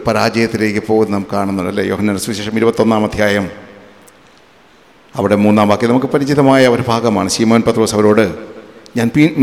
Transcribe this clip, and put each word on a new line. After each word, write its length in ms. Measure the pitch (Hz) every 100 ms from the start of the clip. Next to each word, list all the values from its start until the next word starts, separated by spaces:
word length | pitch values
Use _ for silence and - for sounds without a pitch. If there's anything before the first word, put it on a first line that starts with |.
| 113
പരാജയത്തിലേക്ക് 760 | 107 107 110 113 113 107 104 104
പോകുന്നത് 260 | 110 107 101
നാം 80 | 92
കാണുന്നുണ്ട്, 360 | 101 98 98 90
അല്ലേ? 120 | 101 98
യോഹന്നാൻ 240 | 95 104 98
സുവിശേഷം 320 | - 101 104 110
ഇരുപത്തൊന്നാം 420 | 113 110 113 110 104
അധ്യായം, 380 | 101 104 104 92 - - - - - - - _ _ _ _ _ _ _ _ _ -
അവിടെ 160 | 98 104
മൂന്നാം 240 | 104 107 104
വാക്യം 200 | 101 117
നമുക്ക് 160 | 123 135
പരിചിതമായ 500 | 143 139 147 135 135 127 117
ഒരു 80 | 127
ഭാഗമാണ്. 380 | 113 117 104 98 -
ശീമോൻ 260 | 113 117 110
പത്രോസ് 280 | 113 110 104
അവരോട്, 280 | 107 107 101 80 - - - - - -
"ഞാൻ 100 | 117 151
പീ-, 200 | 151 -